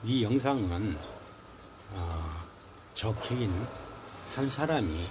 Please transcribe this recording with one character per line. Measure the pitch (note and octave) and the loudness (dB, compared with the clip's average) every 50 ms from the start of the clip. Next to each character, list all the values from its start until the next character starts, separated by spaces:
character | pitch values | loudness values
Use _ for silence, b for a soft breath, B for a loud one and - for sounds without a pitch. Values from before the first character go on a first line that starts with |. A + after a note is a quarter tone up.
| A2+ | 2
이 | A2+ B2+ C3 | 4 4 4
영상은, | A2+ G#2 B2+ C#3 B2 C#3 C#3 C3 G2+ F2+ F2 F2+ G#2+ G2+ - D2 - - - - - - - - - - - - - - - - - G2 | 6 6 4 4 6 4 4 4 2 2 2 2 0 0 0 -2 -6 -8 -12 -12 -14 -16 -16 -18 -18 -18 -18 -18 -18 -18 -18 -18 -14 -10
어, | G2 F#2 F2 E2+ E2 D#2+ D#2+ D#2+ D#2+ E2 E2+ - - - - - - - - - - | -6 -4 -2 -2 -2 -2 -2 -2 -4 -6 -8 -10 -14 -18 -18 -18 -18 -18 -18 -4 -2
저 | - - A2 A2 | 0 2 2 2
개인 | A2 - - B2 B2 A#2+ G2 F2+ F#2 A#2 B2+ - - - - - - - - - - - - - | 0 0 0 2 2 2 2 2 0 0 -2 -6 -8 -10 -10 -10 -12 -12 -12 -12 -12 -10 -6 -2
한 | C3 C3+ C3+ | 0 2 4
사람이 | - C#3+ D3+ D#3 D#3+ C#3+ G#2+ F2+ D#2 E2 F2 F2 | 4 4 4 4 4 4 4 2 2 0 -2 -2